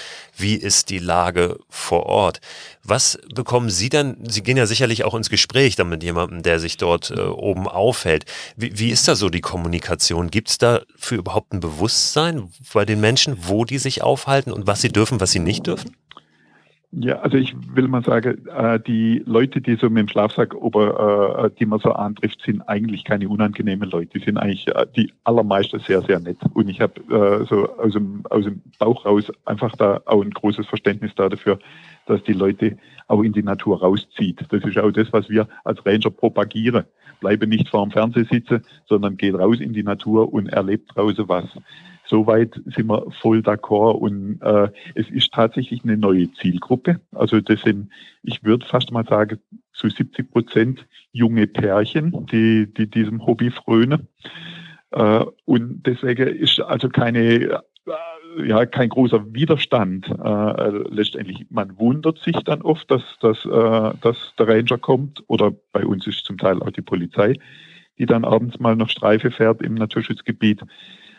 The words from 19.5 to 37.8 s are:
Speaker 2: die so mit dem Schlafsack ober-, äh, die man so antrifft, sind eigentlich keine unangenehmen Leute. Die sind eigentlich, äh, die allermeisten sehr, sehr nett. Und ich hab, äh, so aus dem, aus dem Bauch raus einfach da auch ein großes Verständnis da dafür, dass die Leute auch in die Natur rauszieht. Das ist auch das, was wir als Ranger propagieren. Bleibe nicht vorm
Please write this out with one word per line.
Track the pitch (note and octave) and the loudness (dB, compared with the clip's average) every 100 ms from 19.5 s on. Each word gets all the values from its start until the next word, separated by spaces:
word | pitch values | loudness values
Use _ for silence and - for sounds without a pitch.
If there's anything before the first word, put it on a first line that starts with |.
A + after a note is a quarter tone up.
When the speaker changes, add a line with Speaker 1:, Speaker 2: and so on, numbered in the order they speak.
| - | 0
Speaker 2:
die | B2 A2+ | 0 2
so | A#2+ | 2
mit | A2+ | 2
dem | G#2 | 2
Schlafsack | G#2+ G#2+ - A2+ | 2 0 0 -2
ober-, | - A#2+ G#2 G#2 - G#2+ G2+ G2+ - | -2 -2 2 2 2 2 4 2 2
äh, | A2 - | -2 0
die | A2 | -2
man | G#2+ | 0
so | - | 0
antrifft, | - G#2 G#2+ G#2+ - | 0 -4 -4 -6 -4
sind | - G#2 | -6 -4
eigentlich | - G#2 A2+ G2+ | -4 -4 -2 -4
keine | - G2+ G2 | -4 -2 -2
unangenehmen | G#2 G#2+ G#2 G#2+ F#2+ G2 | 0 -2 -2 -4 -4 -4
Leute. | E2+ E2+ F#2+ | -4 -4 -6
Die | |
sind | G#2+ G#2 | -2 -2
eigentlich, | G#2 F#2+ - | -2 -2 -2
äh, | - - - | -2 0 0
die | G#2+ - | -2 -2
allermeisten | - A#2 G#2+ G2 G2 G2+ | 0 2 2 2 0 -4
sehr, | - F#2+ | 0 0
sehr | E2+ F#2 | 2 0
nett. | E2+ F2+ - | -2 -4 -2
Und | - G2+ | 0 -2
ich | F#2+ | 0
hab, | G#2+ - - | -2 -4 -2
äh, | A2+ G2+ G#2 A2 | 2 4 2 2
so | G#2 G#2 - | 0 0 0
aus | A2+ | 0
dem, | G#2 G2 G2+ - | 0 -2 -6 -2
aus | A2 | 0
dem | G2+ F#2+ - - | 0 -4 -12 -2
Bauch | A2 A#2 | 0 2
raus | G2+ G#2 G#2 - | 2 2 2 -6
einfach | - G#2 A#2 - | -8 -4 -4 0
da | G#2 G2 - | 0 0 2
auch | G#2+ | 2
ein | G2+ | 2
großes | - G#2+ G2+ G2+ | -2 -2 -2 -4
Verständnis | A2 G#2 G2+ G#2+ - | -4 -2 -2 -4 0
da | F#2+ | 0
dafür, | G2+ - F#2+ - - - - - | 0 -2 -2 -4 -20 -20 -10 -2
dass | G2+ | -2
die | - | 0
Leute | F#2+ G2 G#2 G#2+ G#2+ _ - - | 0 0 0 -2 -4 _ -16 0
auch | G#2 | 2
in | A2+ | 2
die | G#2+ | 0
Natur | G#2 G2 G#2+ F2+ | -2 -2 -2 2
rauszieht. | F#2 G2+ - - G2 - - | 2 2 -2 -4 -4 -4 -4
Das | G2+ | -4
ist | G2+ G2 | -2 0
auch | G#2 | 2
das, | G2+ A2 | 2 0
was | A2 G2 | 0 0
wir | G#2+ G#2+ - | 0 0 -4
als | - G2+ | -8 -4
Ranger | - A2 A2 | 0 2 0
propagieren. | - A#2 G#2 G#2 A2 A2 A#2 - _ - - | 0 0 0 -2 -2 0 0 -2 _ -20 -6
Bleibe | F#2+ G#2+ G#2+ | -2 0 2
nicht | A2 - | 0 0
vorm | G#2+ | -2